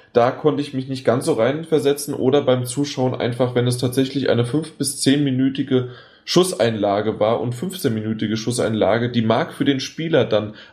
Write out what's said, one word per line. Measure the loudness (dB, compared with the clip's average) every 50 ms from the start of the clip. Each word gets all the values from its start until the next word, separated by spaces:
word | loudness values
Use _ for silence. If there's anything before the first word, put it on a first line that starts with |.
| -6 _ 2
da | 4 4 2
konnte | 2 0 0 0 0 0
ich | -4 -6 -6
mich | -8 -6
nicht | -6 -6 -4 0
ganz | 0 0 2 2
so | 0 0
reinversetzen | 2 2 0 0 -2 -2 0 0 2 2 2 0 0 -2 -6 -4
oder | 0 2 2 4 4
beim | 4 4 2 2 0
Zuschauen | -4 -4 -4 -4 -4 -2 -2 -2 -2 -2
einfach, | -2 -2 -2 0 0 0 0 0
wenn | 0 0
es | 0 0
tatsächlich | 0 -2 -2 0 0 0 0 -2 -2 0 0
eine | 2 2 0
fünf | 0 0 -2 -4 -4 -6
bis | -6 -6 -6 -4 0
zehn | 2 2 2 4 2
Minütige | 0 0 0 0 0 0 -2 -2 0 0 0 0 -2 -10 -16 -20 -20 _ _ -6
Schusseinlage | 0 2 2 2 2 2 0 0 2 2 0 0 0 0 0 0 -2 0 0
war | 2 2 2 0
und | -2 -4 -6
fünfzehn | -6 -6 -8 -6 -4 -2 -2 -2
Minütige | -2 -4 -4 -4 -2 -2 -2 -2
Schusseinlage, | -2 -2 -4 -2 -2 -2 0 0 2 2 2 2 2 0 0
die | 0 0
mag | 2 2 2 2 0 -2
für | -4 -2 0
den | 0 0 0
Spieler | -2 -8 -8 -8 -4 0 2 2 2
dann | 2 0 -2 -2 -4 -10 -16 -20 -10